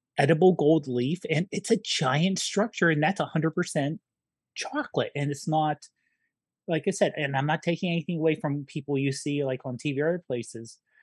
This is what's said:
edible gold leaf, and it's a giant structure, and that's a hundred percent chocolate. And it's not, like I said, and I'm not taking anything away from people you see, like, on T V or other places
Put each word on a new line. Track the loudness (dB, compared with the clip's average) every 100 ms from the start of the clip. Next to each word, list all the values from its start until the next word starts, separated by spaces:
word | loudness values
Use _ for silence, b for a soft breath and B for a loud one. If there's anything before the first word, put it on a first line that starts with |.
| _ 0
edible | 2 6 6
gold | 6 4 4 2
leaf, | -2 0 -2 -2
and | -2 -2
it's | -4 0
a | 0
giant | 0 0 2 2 2 0
structure, | -2 0 -2 2 2
and | 4
that's | 2 0
a | -2
hundred | 0 0
percent | 0 -2 -2 -2 -4 _ _ _ _ _
chocolate. | -12 -6 -6 -4 -2 -2
And | -2 -4
it's | -4 -2
not, | 0 0 -2 -8 _ _ _ _ _ _ _ -4
like | -2 -2
I |
said, | 0 0 0
and | -2 0
I'm | 0
not | 0
taking | -2 -2 -2
anything | -2 -2 0
away | 0
from | 0 -2 -6 -6
people | -10 -4 -2
you | -2
see, | -2 -4 -4
like, | -2 -4
on | -8 -6
T | -4
V | -2
or | -2
other | -2 -4
places | -6 -6 -12 -14 -20 b b